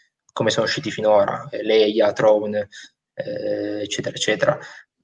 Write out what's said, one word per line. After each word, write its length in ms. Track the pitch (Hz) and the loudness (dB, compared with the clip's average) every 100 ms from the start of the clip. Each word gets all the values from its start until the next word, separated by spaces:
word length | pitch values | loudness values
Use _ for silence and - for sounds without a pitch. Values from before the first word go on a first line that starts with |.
| _ _ _ | _ _ _
come 160 | - 113 | -2 0
sono 160 | 107 107 | 0 -2
usciti 260 | - 110 | -4 -6
finora, 560 | 107 107 104 101 - - | -2 4 4 4 -2 -8
eh, 140 | 107 | -6
Leia, 480 | 107 110 107 107 104 | 2 4 4 4 2
Thrawn, 440 | 101 110 107 104 104 | 4 4 4 2 -4
eh, 1300 | 104 - - _ _ - 104 104 104 104 104 104 | -6 -12 -20 _ _ -12 -8 -6 -4 -4 -6 -6
eccetera, 340 | 104 - - - | -6 -6 -6 -4
eccetera. 440 | - 107 - - - - - _ | -2 0 0 0 -8 -20 -20 _